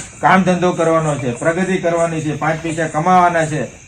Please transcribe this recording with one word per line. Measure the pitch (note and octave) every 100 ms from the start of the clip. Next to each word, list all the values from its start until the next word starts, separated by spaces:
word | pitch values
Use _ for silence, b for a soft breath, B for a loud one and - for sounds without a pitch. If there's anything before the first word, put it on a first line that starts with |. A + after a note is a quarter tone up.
| - -
કામ | D3+ F#3+
ધંધો | F#3 F3 F3+
કરવાનો | E3+ D#3+ D#3+ D#3 C3+
છે, | B2
પ્રગતિ | A#2 - E3+ F#3 F#3+
કરવાની | E3+ E3+ E3 D#3+
છે, | D3+ C#3
પાંચ | D#3 D#3+
પૈસા | E3 D#3+ D#3+
કમાવાના | D3+ F3+ F#3 F3 E3 D#3
છે, | D3+ A2+ -